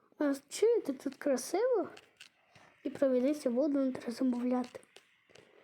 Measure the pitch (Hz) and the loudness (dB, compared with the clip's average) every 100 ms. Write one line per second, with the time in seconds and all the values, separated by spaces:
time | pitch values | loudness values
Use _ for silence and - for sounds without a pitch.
0 | _ - 294 277 - - 440 453 - 262 | _ -4 -2 -2 -6 0 2 2 0 -4
1 | 277 - 294 254 - 359 508 453 277 - | -6 -4 0 0 0 0 2 2 0 -6
2 | - - - _ _ - - _ 294 - | -20 -20 -20 _ _ -20 -20 _ -10 0
3 | 269 254 262 294 254 240 302 277 269 254 | 2 4 2 0 0 0 2 2 0 -2
4 | - 226 262 240 247 254 247 - - - | -6 -2 0 0 0 -2 -2 -8 -20 -20
5 | _ _ _ - - - | _ _ _ -20 -20 -20